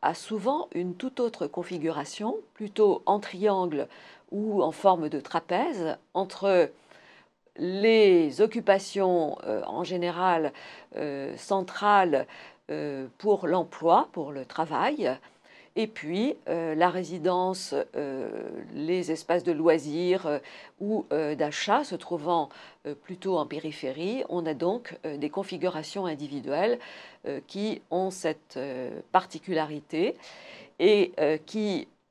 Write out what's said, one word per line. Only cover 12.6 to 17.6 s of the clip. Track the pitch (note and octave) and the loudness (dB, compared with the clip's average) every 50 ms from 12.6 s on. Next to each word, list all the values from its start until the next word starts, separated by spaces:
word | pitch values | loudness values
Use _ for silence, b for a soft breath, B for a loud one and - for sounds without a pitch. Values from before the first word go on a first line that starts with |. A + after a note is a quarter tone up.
| _ - | _ -10
euh, | D3+ D3+ D3+ D3 C#3 C3+ C3 C3 - | -8 -6 -6 -6 -6 -8 -10 -12 -10
pour | - - G#3+ G3+ F#3+ - | -2 2 2 2 2 2
l'emploi, | D#3 F3 F#3 E3 F3+ - - D#3+ E3+ F#3 A3 D4+ - - | 0 0 0 0 -2 -4 0 4 6 6 6 6 2 -4
pour | F3+ D3 C#3 | -8 -8 -8
le | D3 C#3 B2+ | -8 -10 -10
travail, | - - - D#3+ D3 D3+ B2 F3 B3 D4+ D4+ G3 B2+ C3 C3+ B B B B B B B B B B - | -6 -4 -4 -2 -2 0 0 0 0 0 0 -2 -2 -2 -4 B B B B B B B B B B -4
et | - A3 | -2 -2
puis, | A3 A3 - - D3+ F3 G3 A3+ C#4+ - - - | -2 -4 -8 -6 -4 -2 0 0 0 -2 -4 -4
euh, | - - E3+ E3 D#3+ D#3 | -4 -4 -2 -2 -2 2
la | D#3 F3 F3+ | 4 4 4
résidence, | F3 F#3 F3+ D3+ F3+ F3 D3+ F#3 F3+ F3+ F#3 F#3 F#3 F#3 | 2 0 -4 -6 -4 -2 0 2 2 2 2 0 -2 -4